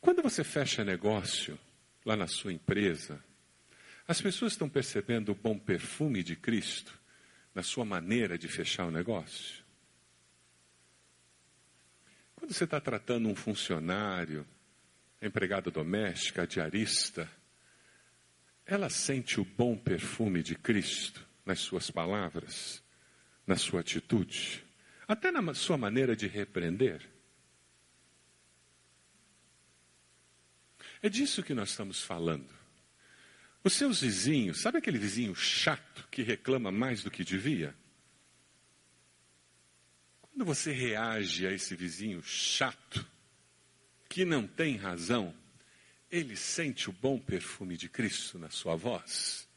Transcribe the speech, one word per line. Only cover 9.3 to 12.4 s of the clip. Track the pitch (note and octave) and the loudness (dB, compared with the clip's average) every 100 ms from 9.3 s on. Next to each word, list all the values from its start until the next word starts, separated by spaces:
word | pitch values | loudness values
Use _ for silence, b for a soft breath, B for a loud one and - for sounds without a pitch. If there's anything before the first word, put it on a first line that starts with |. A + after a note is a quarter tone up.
| - - - - _ _ _ _ _ _ _ _ _ _ _ _ _ _ _ _ _ _ _ _ _ _ b b b b | -10 -12 -12 -18 _ _ _ _ _ _ _ _ _ _ _ _ _ _ _ _ _ _ _ _ _ _ b b b b
Quando | - | -14